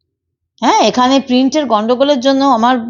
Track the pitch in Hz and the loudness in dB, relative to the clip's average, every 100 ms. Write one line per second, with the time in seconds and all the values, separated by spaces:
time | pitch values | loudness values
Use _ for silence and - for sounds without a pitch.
0 | _ _ _ _ _ _ 233 427 240 214 | _ _ _ _ _ _ -2 2 0 0
1 | 254 269 269 254 262 294 277 220 220 240 | 2 0 0 0 0 -2 -2 -2 -2 -2
2 | 277 285 254 269 277 240 233 254 226 | 0 0 0 0 0 2 0 0 -4